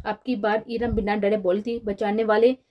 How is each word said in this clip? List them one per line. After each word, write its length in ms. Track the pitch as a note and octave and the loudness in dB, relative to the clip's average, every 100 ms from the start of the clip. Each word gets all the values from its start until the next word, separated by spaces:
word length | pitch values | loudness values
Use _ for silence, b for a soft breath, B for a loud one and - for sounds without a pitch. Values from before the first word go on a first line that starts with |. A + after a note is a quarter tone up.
| G#3+ | -8
अब 140 | G#3 - | -6 -4
की 100 | A#3 | -2
बार 280 | G#3+ A3 A3+ | 0 -2 -2
इरम 220 | A3+ A#3 | -4 -2
बिना 240 | G#3+ G#3 G#3 | -2 -2 0
डरे 220 | G3+ G#3+ | 0 0
बोली 240 | F#3 G3 | 0 0
थी, 180 | A#3 A#3 | -2 -6
"बचाने 440 | G#3 G3 G#3 G#3+ | -6 -4 -2 0
वाले, 340 | G#3+ G#3+ A#3+ C4 _ | 2 4 4 2 _